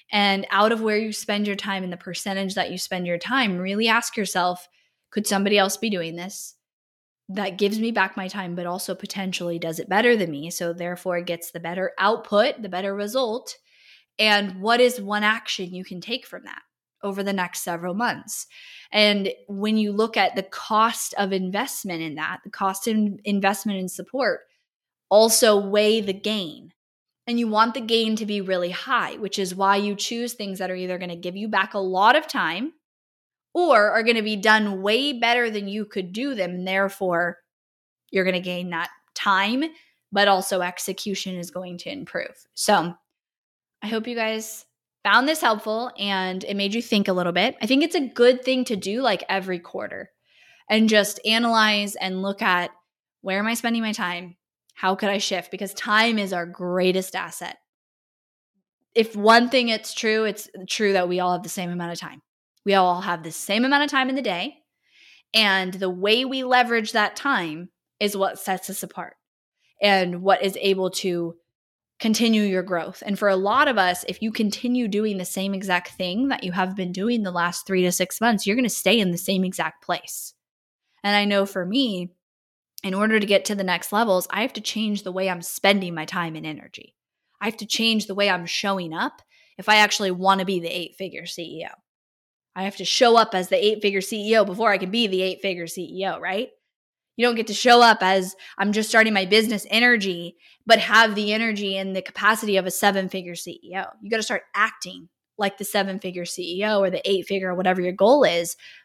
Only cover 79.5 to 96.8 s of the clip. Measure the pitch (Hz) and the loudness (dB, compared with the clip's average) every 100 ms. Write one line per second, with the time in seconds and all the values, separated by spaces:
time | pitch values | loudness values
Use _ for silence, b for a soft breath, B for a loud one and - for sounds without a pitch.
79.5 | 185 160 - - 175 - - - - _ | -2 -6 -6 -6 -6 -8 -14 -14 -18 _
80.5 | _ _ _ _ _ 202 208 208 202 196 | _ _ _ _ _ 0 2 4 2 0
81.5 | 196 180 254 254 185 175 _ _ _ _ | -2 -2 0 0 -2 -6 _ _ _ _
82.5 | _ _ - 190 190 214 220 208 196 - | _ _ -10 -4 0 2 2 4 2 2
83.5 | 202 185 170 - 208 226 185 - 196 196 | -2 -2 -2 -2 0 2 0 0 -4 -4
84.5 | 214 - 214 214 202 190 185 190 175 165 | -6 -8 -4 -2 -4 -4 -4 -4 -4 -8
85.5 | - 196 202 180 165 160 185 170 160 156 | 0 2 2 0 -6 -6 -6 -6 -6 -10
86.5 | 151 - - - _ _ _ _ _ 208 | -12 -16 -20 -20 _ _ _ _ _ -6
87.5 | 220 208 - 226 220 214 196 202 180 170 | -6 -4 0 2 2 0 0 2 0 -2
88.5 | - 202 190 170 165 262 - b b b | -4 -2 -2 -4 -4 -6 -8 b b b
89.5 | - 214 214 208 - 196 180 190 190 185 | -6 4 6 6 4 -2 2 4 4 2
90.5 | 185 165 175 165 - 190 - 170 - 160 | -2 -4 -6 -8 -10 -12 -10 -12 -12 -12
91.5 | 156 - - _ _ _ _ _ _ _ | -12 -14 -16 _ _ _ _ _ _ _
92.5 | 185 196 196 175 - 240 233 220 190 185 | -8 -8 -6 -4 4 6 6 6 2 0
93.5 | 185 208 214 208 196 185 220 208 220 202 | 2 2 2 0 0 -2 -4 2 4 4
94.5 | 190 226 196 185 226 220 185 185 - 196 | 2 2 2 0 0 0 0 -2 -2 -6
95.5 | 175 165 190 170 180 190 170 175 196 254 | -6 -8 -10 -10 -6 -6 -6 -4 -6 -6
96.5 | _ _ _ | _ _ _